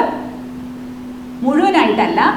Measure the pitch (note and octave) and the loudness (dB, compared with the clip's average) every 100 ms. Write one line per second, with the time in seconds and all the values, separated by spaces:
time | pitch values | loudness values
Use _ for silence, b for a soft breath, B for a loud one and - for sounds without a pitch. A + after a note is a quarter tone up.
0 | A#4+ - - - - - - - - - | 2 -2 -8 -10 -12 -12 -12 -12 -12 -12
1 | - - - - B3+ D4+ G4 F4+ - - | -12 -12 -12 -4 2 4 4 4 4 2
2 | E3+ F3+ D#4+ | 2 2 2